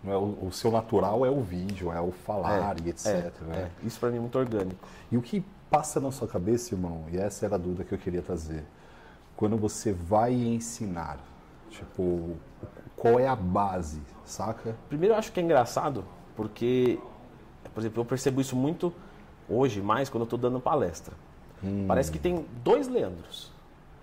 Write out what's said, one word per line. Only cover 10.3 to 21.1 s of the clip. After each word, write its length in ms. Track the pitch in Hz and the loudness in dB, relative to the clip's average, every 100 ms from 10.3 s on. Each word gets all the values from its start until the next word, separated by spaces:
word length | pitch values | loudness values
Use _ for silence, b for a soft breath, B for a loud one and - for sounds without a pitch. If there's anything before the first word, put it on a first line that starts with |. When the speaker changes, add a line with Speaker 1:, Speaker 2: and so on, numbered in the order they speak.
Speaker 1:
ensinar, 840 | 123 117 117 - - 107 87 78 71 - - - - - | 2 2 0 -4 -6 -4 -4 -6 -8 -14 -20 -20 -20 -20
tipo, 600 | - - - 90 87 85 80 - - - - - - | -16 -12 -2 0 0 -2 -8 -12 -16 -16 -16 -18 -2
qual 220 | 117 120 | 4 6
é 60 | 131 | 6
a 80 | 127 | 2
base, 640 | 90 98 101 92 80 78 71 - | 2 2 2 0 -4 -8 -12 -18
saca? 500 | - - 98 113 113 113 - | -16 -6 -6 -4 -6 -8 -6
Speaker 2:
Primeiro 260 | 151 185 | 2 4
eu 40 | 214 | 4
acho 120 | 220 | 2
que 60 | - | -2
é 40 | |
engraçado, 640 | 170 147 117 - 156 120 90 - - - | 6 6 6 2 0 -2 -8 -14 -16 -6
porque, 640 | 107 - 117 127 123 98 - - - - - - - | -6 0 2 4 4 2 -4 -18 -20 -20 -20 -20 -12
por 80 | - | -6
exemplo, 200 | 110 110 | -4 -2
eu 40 | |
percebo 360 | 120 127 139 131 | -2 0 0 0
isso 160 | 131 131 | 0 0
muito 360 | 135 165 175 175 B B B - - | 0 0 -2 -4 B B B -20 -2
hoje, 320 | 110 135 104 | 2 2 2
mais 280 | 101 113 135 | 2 2 2
quando 140 | 117 | -2
eu 40 | 117 | -2
tô 80 | 139 | 0
dando 220 | 123 127 | 0 0
palestra. 540 | - 160 92 82 - | 0 2 0 -4 -14